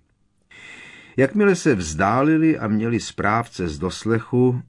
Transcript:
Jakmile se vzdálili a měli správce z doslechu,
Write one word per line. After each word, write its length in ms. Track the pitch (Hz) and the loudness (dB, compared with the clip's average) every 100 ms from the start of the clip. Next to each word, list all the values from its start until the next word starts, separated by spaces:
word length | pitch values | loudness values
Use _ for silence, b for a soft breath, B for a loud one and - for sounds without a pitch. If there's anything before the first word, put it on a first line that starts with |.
| _ _ _ _ _ B B B B B B - | _ _ _ _ _ B B B B B B -2
Jakmile 380 | 135 208 202 | 0 2 2
se 200 | 175 156 | 2 0
vzdálili 840 | 104 80 78 98 123 147 160 160 - | 0 -2 -2 0 2 2 2 2 0
a 100 | 110 | -2
měli 320 | 107 117 113 | -2 0 -2
správce 680 | - - 101 113 120 - 87 | -4 -4 -2 0 -2 -6 -6
z 100 | 73 | -4
doslechu, 840 | 90 - 107 113 - 123 127 123 | -6 -6 -2 -2 0 2 2 0